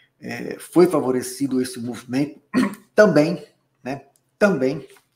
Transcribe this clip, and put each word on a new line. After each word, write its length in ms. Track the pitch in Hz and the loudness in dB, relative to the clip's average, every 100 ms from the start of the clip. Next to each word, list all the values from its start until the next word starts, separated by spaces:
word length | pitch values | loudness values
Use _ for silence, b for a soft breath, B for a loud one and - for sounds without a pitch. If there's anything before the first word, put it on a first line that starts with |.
| b _ | b _
é, 380 | 120 120 123 - | -12 -10 -10 -12
foi 280 | - 160 175 | 0 4 4
favorecido 760 | 151 127 131 117 - 139 127 | 4 0 -2 -4 -6 -2 -2
esse 180 | 127 - | -4 -6
movimento 600 | 117 117 - 127 294 - _ | -10 -10 -6 -4 -4 -6 _
<clears throat> 400 | - 208 - _ - | -2 -2 -4 _ 4
também, 500 | 214 147 156 180 - _ _ _ | 4 4 2 -2 -10 _ _ _
né? 220 | 123 139 - _ _ _ | -10 -10 -12 _ _ _
Também 480 | 208 165 131 160 - - _ | 0 2 -2 -4 -10 -20 _